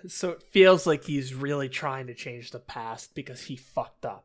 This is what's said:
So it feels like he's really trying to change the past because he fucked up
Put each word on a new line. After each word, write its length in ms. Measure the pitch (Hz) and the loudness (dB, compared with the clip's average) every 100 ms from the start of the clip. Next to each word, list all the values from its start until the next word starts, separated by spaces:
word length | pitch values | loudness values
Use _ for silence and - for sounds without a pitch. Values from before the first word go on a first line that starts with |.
| 185 | -14
So 220 | - 185 | -6 -6
it 120 | 170 | -6
feels 440 | - 202 190 185 175 | 0 8 10 8 4
like 180 | 147 | 0
he's 300 | - 143 131 | 0 -4 -4
really 340 | 131 139 143 135 | -6 -4 -4 -4
trying 380 | 131 151 135 127 | -6 -6 -6 -10
to 80 | |
change 380 | 117 - 120 117 | -14 -14 -14 -14
the 60 | 123 | -16
past 560 | - - 113 113 - | -14 -10 -10 -10 -12
because 280 | - 135 127 | -14 -14 -14
he 140 | - 131 | -14 -14
fucked 500 | - - 120 _ 127 | -8 -8 -8 _ -12
up 180 | 98 | -12